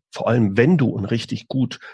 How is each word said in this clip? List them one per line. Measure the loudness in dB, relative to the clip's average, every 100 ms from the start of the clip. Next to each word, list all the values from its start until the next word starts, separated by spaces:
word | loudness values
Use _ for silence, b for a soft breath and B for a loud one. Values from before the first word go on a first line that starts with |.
| _
Vor | -6 0
allem, | 2 2 4
wenn | 4 4
du | 2 -2
ein | -4
richtig | -4 -4 -10 -6
gut, | -2 -2 -4 B